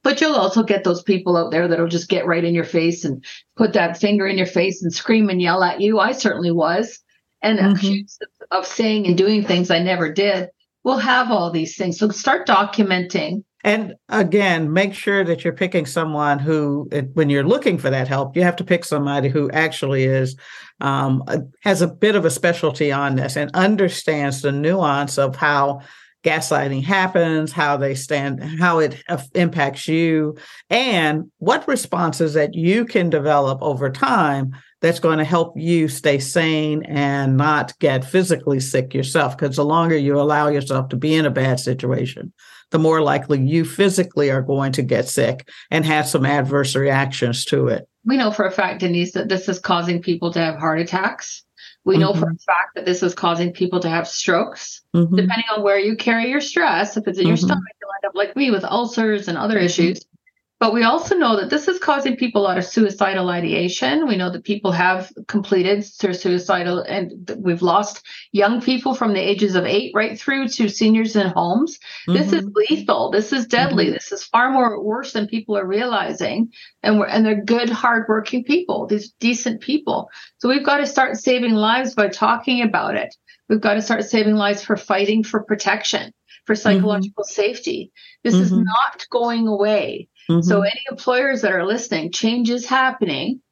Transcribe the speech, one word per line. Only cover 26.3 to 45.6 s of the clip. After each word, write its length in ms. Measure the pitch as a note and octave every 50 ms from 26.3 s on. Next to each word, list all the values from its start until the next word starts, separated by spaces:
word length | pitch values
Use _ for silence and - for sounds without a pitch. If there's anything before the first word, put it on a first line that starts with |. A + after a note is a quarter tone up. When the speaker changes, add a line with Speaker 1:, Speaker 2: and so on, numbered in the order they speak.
| D#3 D#3+ D#3 - D#3 C#3+ C#3 C#3 C#3 C3+ C3+
Speaker 2:
happens, 680 | D#3+ G3 F#3+ F#3 F#3 F#3 F3+ E3+ D#3+ D#3+ D#3 D#3 D3+
how 260 | - E3 D3+ C#3+ C#3+
they 180 | C3+ C#3 C#3 C#3
stand, 480 | C3+ - - D3+ C#3+ C#3 C#3 C3 C3 B2+ D3+ D#3+ D#3+
how 180 | F3+ F3 E3+ D#3+
it 240 | D#3 C3+ C3+ - - -
aff-, 200 | - C3+ - - _
impacts 540 | F#3+ F3 E3 E3+ E3 C#3+ C#3 C#3 - -
you, 480 | - D#3+ E3 E3+ E3 D#3+ D#3 D3+ D3+ D3+ - - - - - _ _
and 600 | G3 A#3 C4 B3+ G#3+ F3 D#3+ D3+ D3+ D#3 - - _
what 300 | _ E3 F#3+ C4+ - -
responses 640 | - C#4 - - - - F3 F3 D#3+ C3+ - E3+ D#3 D3
that 180 | D#3+ D3 C#3+ -
you 320 | E3 D#3+ F3 G3 A#3 A#3
can 240 | A#3+ - F#3+ F3 E3+
develop 500 | D#3+ D3+ C#3 D#3 D3 C#3+ C#3 C3 C3+ C3
over 280 | F3 D3+ C3+ B2+ C#3+ C3+
time 640 | C3 - - C3+ B3 G#3 D3 D3 C#3 C#3 C3+ C3 C3+ - _ _ _ _
that's 180 | - E3 E3+ E3
gonna 240 | - E3 D#3+ D#3 D3+
help 300 | - F3+ E3+ E3 E3+ -
you 300 | C#3 D#3+ E3 E3+ E3 D#3
stay 300 | D3 C3 - - D3+ C#3+ C#3
sane 640 | C3+ - - E3+ E3 D#3+ D#3 D3+ D#3 D3+ D3+ D3+ -
and 520 | - D3+ C#3+ C#3+ C#3 C#3 C#3 C#3 C3+ C3
not 400 | C3 D3 D3+ D3+ D3 C#3+ C#3 - _
get 240 | - C#3+ C3+ C3 C3
physically 560 | - - F#3 F3+ F3+ E3 C#3+ - D3 C#3 C3
sick 340 | C3 - - C3+ B2+ C3 -
yourself. 420 | C3+ C3 - - E3 C#3+ C3 C3+
'Cause 180 | - D3+ C#3 C3
the 100 | C#3+ D3
longer 320 | D3 D#3+ E3+ E3 E3 D#3+
you 220 | D3+ C#3 C#3 C#3+ C#3+
allow 280 | C#3+ D3+ D3+ D3 D3
yourself 420 | D3 D3 C#3+ C3+ - C3+ C3 C3 -
to 60 | C3
be 180 | B2+ C#3 D#3 D#3
in 100 | D#3+ D3+
a 60 | C#3+
bad 280 | C3 C3+ C3 C3+ B2+ B2+
situation, 720 | - B2+ B2+ C3 - B2+ C3 C3+ B2+ C3 C3+ - - - _ _ - - - - _ _
the 100 | - D#3+
more 220 | D#3 D#3+ D#3+ D#3+
likely 380 | D3+ C#3+ C#3+ C#3+ C3+ - D3 C3+
you 240 | C3 C3+ D#3 E3 D#3+
physically 640 | E3 - - G3+ G3 F#3+ F#3+ F3 F3+ _ D3+ D3 C#3
are 100 | C3+ C3 C3
going 280 | C3+ C#3 C#3 C#3 C3+ C3
to 80 | D3 B2+
get 240 | B2+ B2+ A2 B2
sick 400 | - - C#3+ B2 A2+ C3 B2+ - - - -